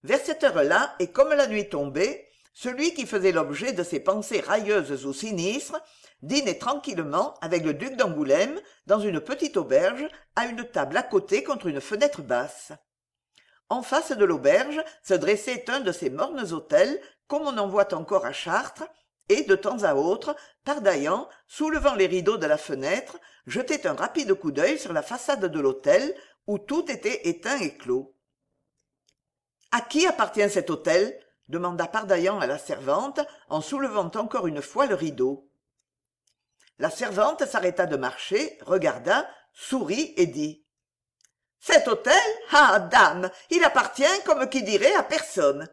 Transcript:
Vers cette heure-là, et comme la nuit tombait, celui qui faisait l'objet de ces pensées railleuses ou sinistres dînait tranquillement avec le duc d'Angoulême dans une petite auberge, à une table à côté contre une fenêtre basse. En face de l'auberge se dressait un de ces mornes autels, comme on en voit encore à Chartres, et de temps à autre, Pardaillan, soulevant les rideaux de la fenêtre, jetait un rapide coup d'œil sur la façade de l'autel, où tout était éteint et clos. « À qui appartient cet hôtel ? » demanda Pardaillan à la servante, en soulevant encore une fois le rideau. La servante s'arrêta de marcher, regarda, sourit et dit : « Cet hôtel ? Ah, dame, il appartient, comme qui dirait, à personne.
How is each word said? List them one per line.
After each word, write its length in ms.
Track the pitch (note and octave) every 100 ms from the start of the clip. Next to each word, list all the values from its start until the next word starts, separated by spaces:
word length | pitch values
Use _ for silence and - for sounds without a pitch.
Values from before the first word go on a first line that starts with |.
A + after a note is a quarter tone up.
Vers 160 | C3+ C4+
cette 200 | - D#4
heure-là, 520 | C#4 E3+ C#3+ F3+ C#4 -
et 120 | F3
comme 180 | - D4
la 180 | D4 C4
nuit 220 | G#3+ G3
tombait, 600 | D3+ C#3+ C#3 G#3 - - _ _
celui 400 | _ B3 B3 E4
qui 120 | E4+ B3
faisait 260 | G#3 F#3+
l'objet 420 | E3 C#3+ C#3+ A#3+
de 100 | F#3
ces 160 | E3+ D3
pensées 420 | - G#3 G#3 G#3+
railleuses 640 | - - G3+ G#3 C#3 C#3 C3+
ou 80 |
sinistres 680 | C3+ A3 G3 F3 B3+ - D#4+ - _ - _
dînait 380 | C#3+ C#4 C#4 -
tranquillement 760 | A#3 C#4+ C#4+ F3+ D3+ D#3 C4+ -
avec 220 | E3 E3+
le 100 | D#3
duc 220 | C#3+ B3 B3+
d'Angoulême 640 | G#3+ D3+ C#3 D3 A3+ E4 - _ -
dans 140 | G#3+
une 200 | G#3 D#3+
petite 380 | - C4 D4+ G3
auberge, 500 | D#3 C3+ F#3 A#3+ D4+ - _ -
à 100 | A#3+
une 200 | A#3 A#3+
table 280 | F3 C3 F3
à 60 |
côté 400 | - G3+ F#3+ G#3
contre 240 | C#4+ B3+ F3
une 140 | C#3
fenêtre 400 | - G#3 C#4+ D4
basse. 500 | C#3 B2 C#3+ - - D#3 _ _ _ _ _ _ _ _ _
En 140 | A#3+
face 300 | B3 C#4 D#4+
de 100 | B3+
l'auberge 580 | G3 D#3 C#3 F3+ C#4 D4+ D#4 -
se 100 | -
dressait 560 | F#3 - G#3 B3+ B3 B3
un 120 | C4
de 100 | G#3+
ces 180 | F3 C#3+
mornes 440 | C3 D#4 D4+ G3+
autels, 480 | E3 - - G#3+ D4+ - _ _
comme 140 | D4
on 160 | D4+ A#3
en 100 | G3+
voit 260 | G3+ G3+
encore 320 | F3+ E3 G3 D#3
à 60 |
Chartres, 560 | C3+ F3 F#3+ C4+ - D#4+ _ _ _ _
et 140 | A3
de 120 | C#4+ F#3+
temps 280 | G3+ A#3
à 100 | G3
autre, 440 | C#3 D#3+ A3 - D4 - _
Pardaillan, 640 | - D4 G#3+ D#3 C#3+ G3+ - - _
soulevant 480 | - D#4 D4+ C#4 A#3
les 120 | F#3
rideaux 300 | F#3 F3 A3
de 80 | D#3
la 120 | D3+
fenêtre, 600 | - C3+ C#3 G#3+ - - _ _ -
jetait 400 | E3+ A#3+ D4+ F3
un 80 |
rapide 400 | - G#3 E4 A3+ F#3+
coup 160 | D#3+
d'œil 280 | C#3 F3+ D#4
sur 140 | G3+
la 80 | D#3+
façade 440 | D3 A#3+ - C4+ F#3
de 140 | D#3
l'autel, 560 | C#3 C3 - G#3 C#4+ C#4 - _ -
où 140 | G#3
tout 300 | - D4+ E4
était 380 | B3 G#3+ B3+ E3+
éteint 320 | E3+ A3 C#4
et 160 | D#3+ -
clos. « 400 | B2 B2+ C3+ _ _ _ _ _ _ _ _ _ _ _ _ _ _ _ _
À 80 | A#3
qui 260 | - D4 F4+
appartient 420 | - G#3+ G#3+ G3+
cet 200 | G3 -
hôtel ? » 500 | D3+ E3+ E3+ G#3+ - _ _ _
demanda 380 | E3 F3 F3 E3+
Pardaillan 520 | A3 G#3 F3+ F3+ G#3+
à 80 | B2+
la 100 | D3
servante, 640 | - - C3+ D#3 C4+ C#4 C#4+ - _
en 100 | D#3
soulevant 500 | D#3 C4+ C4+ G#3+ E3+ G#3+
encore 320 | A3 B3 F3+
une 140 | D3
fois 240 | - A3 C4+
le 100 | F#3+
rideau. 560 | D#3+ C#3 B2+ C#3 _ _ _ _ _ _ _ _ _ _ _ _ _ _
La 100 | D3+
servante 560 | - A#3+ F#3+ A3 D#4+ C#4+
s'arrêta 400 | A3+ F3+ F3+ F3
de 120 | C#3+
marcher, 600 | B2+ - - G#3 D4+ -
regarda, 680 | - F#3 D#3+ A#2+ A#2+ A#3 D4+ - _
sourit 600 | _ - C4 E3+ D#4 D#4 -
et 120 | E3+
dit : « 380 | C#3 D3+ D#3 _ _ _ _ _ _ _ _ _ _
Cet 300 | - E4 -
hôtel ? 240 | G#3+ B3 F4 A4+ A4 -
Ah, 260 | D4 C4 G#3
dame, 500 | F3 A#3 F3+ F3 F3+ - -
il 140 | E4+ E4+
appartient, 380 | - - - D4 F#4+ -
comme 220 | D4 C4
qui 160 | C4
dirait, 300 | G#3 G#3+ B3+
à 100 | F#4+
personne. 640 | - G#4 - - D3 C#3 D#3+